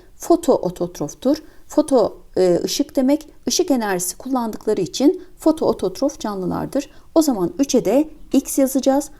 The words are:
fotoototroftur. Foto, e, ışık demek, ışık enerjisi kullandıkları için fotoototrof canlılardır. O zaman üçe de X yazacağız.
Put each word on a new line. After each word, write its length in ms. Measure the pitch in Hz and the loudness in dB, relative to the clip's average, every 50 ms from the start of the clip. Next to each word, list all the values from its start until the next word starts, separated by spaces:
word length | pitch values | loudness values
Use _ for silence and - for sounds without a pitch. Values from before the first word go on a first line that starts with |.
| - - - | -18 -20 -20
fotoototroftur. 1200 | - - - 339 330 - - 240 - - 180 180 - 175 175 - - 151 196 - - - 247 302 311 - - - - - - | -18 0 2 2 2 4 2 2 2 2 -4 -4 -4 -6 -8 -6 -8 -10 -10 -10 -4 0 0 0 0 -4 -12 -20 -20 -20 -2
Foto, 500 | - - 294 - 269 247 190 - - - - - - - | -2 0 0 2 2 2 2 2 -2 -8 -18 -8 0 2
e, 220 | 185 180 175 - - | 2 4 2 2 0
ışık 320 | 202 - - 277 - - | -2 -2 -4 -4 -2 -2
demek, 340 | 277 254 254 285 302 - - - - - 262 | 0 2 2 2 0 -2 -10 -20 -10 -6 -4
ışık 240 | - - 349 - | -2 0 0 0
enerjisi 460 | 277 240 220 208 190 180 180 - - - | 0 0 0 -2 -2 -2 -4 -6 -10 -10
kullandıkları 640 | - 254 269 254 233 220 208 - - 220 214 208 | -8 -4 -4 -2 -2 -4 -6 -6 -2 -2 0 0
için 400 | 180 - - - 247 311 370 370 - - - - | -2 -4 -2 2 2 2 2 2 -6 -16 -20 0
fotoototrof 800 | - 320 311 320 254 - 233 - - 185 185 - 269 294 - - | 2 2 2 4 2 0 0 0 -2 -4 -4 -2 -4 -4 -4 -4
canlılardır. 720 | - 220 202 190 185 175 170 170 165 160 - 269 294 - - - - - - | -6 -6 -6 -4 -4 -4 -4 -4 -6 -4 -4 -4 -6 -6 -14 -20 -20 0 2
O 60 | 330 | 2
zaman 320 | 311 294 240 196 175 - - - | 2 2 2 0 -2 -4 -2 -2
üçe 260 | 277 - - 240 175 | -2 2 2 2 2
de 240 | 180 226 277 311 302 - - - - - | 4 2 2 0 0 -6 -16 -8 -2 -2
X 240 | 269 - - - - | 0 0 0 0 0
yazacağız. 520 | 269 254 - 277 240 269 262 285 294 - - - | 0 0 0 0 2 2 2 2 0 -4 -12 -20